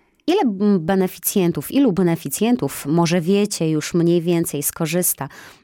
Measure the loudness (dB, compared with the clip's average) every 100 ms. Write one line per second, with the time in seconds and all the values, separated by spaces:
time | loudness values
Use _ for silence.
0 | _ _ -2 0 0 0 2 2 2 0
1 | 0 -4 -4 0 0 0 -2 2 2 2
2 | 2 0 -4 -2 0 0 -2 -6 -2 2
3 | 2 0 2 2 0 -2 -2 -2 -2 0
4 | 2 2 2 0 -2 -4 -6 -4 -4 -2
5 | -2 -4 -8 -12 -20 -20